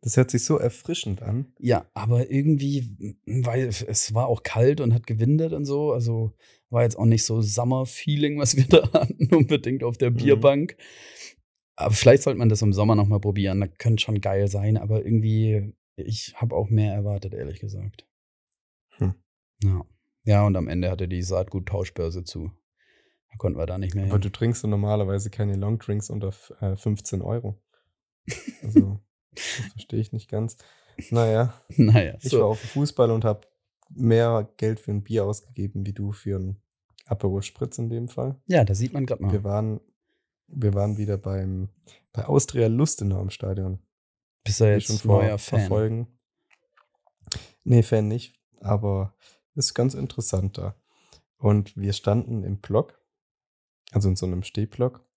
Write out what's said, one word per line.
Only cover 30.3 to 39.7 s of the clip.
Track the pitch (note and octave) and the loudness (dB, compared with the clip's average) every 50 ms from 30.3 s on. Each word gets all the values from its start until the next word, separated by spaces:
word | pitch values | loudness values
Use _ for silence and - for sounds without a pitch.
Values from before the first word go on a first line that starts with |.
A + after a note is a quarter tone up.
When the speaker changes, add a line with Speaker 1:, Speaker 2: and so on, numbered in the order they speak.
| - G#2 A2+ A2+ - _ - _ _ _ _ _ _ - - - | -6 -6 -6 -6 -8 _ -20 _ _ _ _ _ _ -16 -8 -2
Speaker 1:
Naja. | A2+ A#2 A#2 A2+ A2 A2 A#2+ A#2+ - - _ _ - | 0 2 2 4 2 2 0 0 -4 -10 _ _ 2
Speaker 2:
Naja, | - B2+ G#2+ A2 G#2+ F#2 D2+ - - | 4 6 6 6 6 4 2 -6 -8
Speaker 1:
Ich | - C3 | -4 0
Speaker 2:
so. | C#3 A#2+ | 2 4
Speaker 1:
war | A2+ G2+ | 4 2
auf | - - | 0 -2
dem | - A2+ | -6 -8
Fußball | - C#3 D3 D3 - - B2 A2+ | -4 -2 -2 -2 2 2 2 2
und | A2+ A2 A2 | 2 0 0
hab | A2+ G#2 G#2 _ _ _ _ _ _ _ _ _ _ | 0 -2 -2 _ _ _ _ _ _ _ _ _ _
mehr | - - A#2+ A2+ A2+ A2+ A#2 A#2 A#2 A2 G#2 G#2+ _ | -8 -2 2 4 4 4 4 4 2 0 -2 -4 _
Geld | - - A2 A2 A2 | -6 -4 -4 -4 -4
für | - - | -6 -6
ein | G#2 G#2 G2+ | -6 -6 -6
Bier | - A2 A2+ G2 | -4 -4 -2 -2
ausgegeben, | G2+ G#2 - _ _ B2 - G2 G2+ G2+ G2 G2 | -2 -4 -8 _ _ -10 -8 -8 -8 -6 -8 -8
wie | G2+ G2 | -8 -8
du | G2 G#2 G2+ | -8 -8 -8
für | G#2 - - G2+ G2+ F#2+ | -8 -8 -8 -6 -6 -6
ein | F#2 F#2 F#2+ - _ _ _ _ _ _ _ _ _ | -6 -8 -10 -10 _ _ _ _ _ _ _ _ _
Aperol | - A2+ G#2 - G2 F#2+ G2 | -8 -6 -4 -2 -4 -4 -4
Spritz | G2+ - _ - B2 B2 - - | -6 -8 _ -10 -10 -10 -8 -8
in | A#2+ A#2 | -8 -6
dem | A#2 A#2 A#2+ A#2+ | -6 -8 -8 -8
Fall. | - - B2 C3+ C3+ - _ | -8 -8 -8 -8 -8 -10 _
Speaker 2:
Ja, | - F#3 D#3+ A#2+ | 0 2 2 4
da | G2 G2 | 4 2
sieht | F#2+ A#2 B2+ | -2 -2 -4
man | - C#3+ C3+ | -2 -4 -4
grad | B2 A#2+ - | -4 -4 -4
mal. | F2+ G2 | -2 -2
Speaker 1:
Wir | F#2+ G2+ G#2 | 0 0 -2
waren, | G2+ G2+ G#2+ A2 A2 | -2 -2 -2 -2 -2